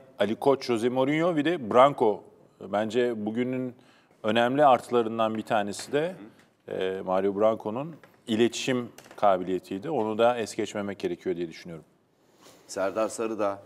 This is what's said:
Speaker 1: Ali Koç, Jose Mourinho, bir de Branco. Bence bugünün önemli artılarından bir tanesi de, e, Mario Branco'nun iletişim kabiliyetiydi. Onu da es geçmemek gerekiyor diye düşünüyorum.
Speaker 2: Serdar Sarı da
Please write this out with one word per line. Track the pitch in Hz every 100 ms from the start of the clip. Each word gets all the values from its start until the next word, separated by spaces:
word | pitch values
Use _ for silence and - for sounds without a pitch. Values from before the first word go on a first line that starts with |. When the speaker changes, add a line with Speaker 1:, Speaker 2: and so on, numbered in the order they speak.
| - -
Speaker 1:
Ali | 104 110
Koç, | 139 135 -
Jose | 117 120
Mourinho, | 127 131 151 170 156
bir |
de | 143 175 110
Branco. | 113 139 139 113 95 - - _ -
Bence | 98 101 110 117 123 113 104
bugünün | 113 123 127 127 117 _ _ _ _
önemli | 110 113 120 135
artılarından | 147 120 - 120 110 113 110
bir | 110
tanesi | 107 113 101 98 -
de, | 143 165 185 107 - _ _ -
e, | 98 95 95
Mario | 92 92 98 98
Branco'nun | 107 113 107 110 156 156 - _ -
iletişim | 107 117 - - 123 120 - - -
kabiliyetiydi. | 104 92 92 92 - 95 147
Onu | 143 107 107
da | 117 123
es | 107
geçmemek | - 104 107 101 98
gerekiyor | 92 87 - 85
diye | 85
düşünüyorum. | 80 90 82 - _ _ _ _ _ - - -
Speaker 2:
Serdar | 98 95 95 110
Sarı | - 113 107
da | 101 98